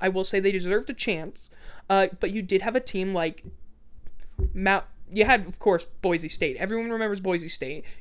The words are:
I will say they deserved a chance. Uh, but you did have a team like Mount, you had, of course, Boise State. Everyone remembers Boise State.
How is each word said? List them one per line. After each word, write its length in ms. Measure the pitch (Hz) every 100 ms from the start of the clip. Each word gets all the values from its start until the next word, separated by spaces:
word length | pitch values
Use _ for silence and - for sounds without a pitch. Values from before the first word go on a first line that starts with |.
I 80 | 190
will 160 | 190
say 160 | 196 196
they 120 | 196
deserved 360 | 190 175 208 208
a 60 |
chance. 560 | 247 - 165 160 - - - - - -
Uh, 180 | 196 190 180
but 140 | 202
you 100 | 214
did 200 | 185 190
have 120 | 208
a 60 | 254
team 320 | 254 190 190
like 320 | 180 165 - - - - - - - - - - - -
Mount, 320 | 185 190 196 - - -
you 140 | 202
had, 220 | 214 247 175
of 140 | -
course, 240 | 208 170
Boise 440 | - - 185 170 156
State. 280 | - 156 127
Everyone 340 | 196 226 233
remembers 300 | 226 214 202
Boise 280 | 190 175 165
State. 360 | - 131 151 - -